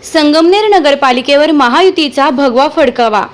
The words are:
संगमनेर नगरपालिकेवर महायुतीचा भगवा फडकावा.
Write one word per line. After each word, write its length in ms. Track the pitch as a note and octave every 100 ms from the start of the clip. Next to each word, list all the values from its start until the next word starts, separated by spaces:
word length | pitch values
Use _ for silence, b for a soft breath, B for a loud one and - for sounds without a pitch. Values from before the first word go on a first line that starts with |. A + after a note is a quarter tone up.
| -
संगमनेर 520 | E4 D4 D4+ E4 G4 G#4+
नगरपालिकेवर 800 | G4+ D4 C#4 C4+ B3 C4 C#4+ D4+
महायुतीचा 760 | D4+ B3+ C4 F#4+ F#4 D4 C#4 C#4
भगवा 360 | B3+ C#4+ A#3+ D4
फडकावा. 540 | D4+ C#4 B3 A#3 G#3+ -